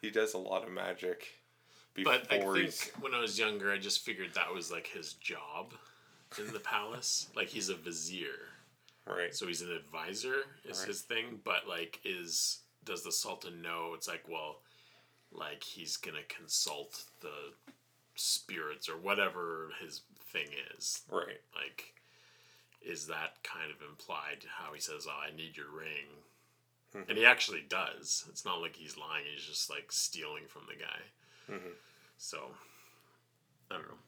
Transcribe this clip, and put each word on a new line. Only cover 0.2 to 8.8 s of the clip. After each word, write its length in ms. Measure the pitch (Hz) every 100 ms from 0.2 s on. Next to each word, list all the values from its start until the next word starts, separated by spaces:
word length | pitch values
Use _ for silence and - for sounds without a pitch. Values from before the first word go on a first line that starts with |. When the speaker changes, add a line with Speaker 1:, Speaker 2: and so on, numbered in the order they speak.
| 110
Speaker 1:
a 40 | 95
lot 260 | 95 95
of 80 | 90
magic 680 | 92 92 90 90 90 - - _ _ - - - -
Speaker 2:
But 220 | 95 95 -
I 80 | 101
Speaker 1:
before 140 | 95 95
Speaker 2:
think 100 | 92
Speaker 1:
he's 240 | - - -
Speaker 2:
when 140 | 135
I 60 | 123
was 180 | 113 101
younger, 320 | 110 104 98
I 60 | 101
just 260 | 98 -
figured 300 | - 98 90
that 200 | 92 80
was, 160 | 92 82
like, 140 | 85 -
his 260 | - 82
job 600 | - - 85 - 76 95 - - - - - - -
in 140 | 107
the 80 | 110
palace. 720 | - 110 104 120 - - -
Speaker 1:
<laughs> 40 | -
Speaker 2:
Like, 120 | 98
he's 220 | 117 95
a 60 | 90
vizier. 760 | 85 82 80 92 76 67 - - - _